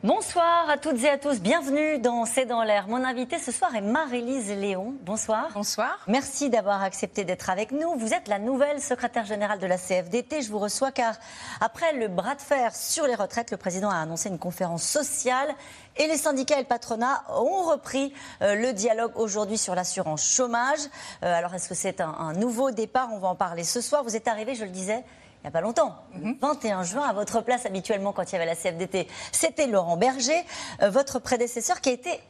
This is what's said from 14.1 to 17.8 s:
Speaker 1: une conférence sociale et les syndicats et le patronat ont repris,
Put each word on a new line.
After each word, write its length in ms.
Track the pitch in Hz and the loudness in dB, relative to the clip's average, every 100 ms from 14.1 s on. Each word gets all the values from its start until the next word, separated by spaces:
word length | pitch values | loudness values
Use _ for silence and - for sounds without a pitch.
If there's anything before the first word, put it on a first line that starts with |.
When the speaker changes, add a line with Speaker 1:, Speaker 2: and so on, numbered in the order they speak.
| 165 214 | -4 -4
Speaker 1:
une 80 | 175 | -4
conférence 460 | 180 170 180 170 | -6 -2 -2 -2
sociale 640 | - 294 277 - 247 254 285 285 - - - - | 0 0 0 -2 0 2 0 -4 -12 -20 -14 0
et 100 | 311 | 2
les 100 | 311 | 4
syndicats 400 | 311 269 262 285 | 2 0 2 2
et 60 | |
le 40 | 262 | 2
patronat 560 | 240 - 220 247 277 - | -2 -2 0 2 0 -2
ont 360 | - 247 381 | 0 2 2
repris, 500 | 339 285 | 2 0